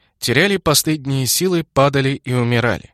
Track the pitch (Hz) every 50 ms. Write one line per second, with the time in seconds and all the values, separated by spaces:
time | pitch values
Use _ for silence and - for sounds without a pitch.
0 | _ _ _ _ - 120 120 143 175 202 202 180 - 165 143 - - 160 156 151
1 | 131 139 139 135 131 123 - - 175 185 180 170 151 - _ 135 135 143 139 139
2 | 135 135 139 - - - 127 123 120 120 120 117 117 117 95 76 - -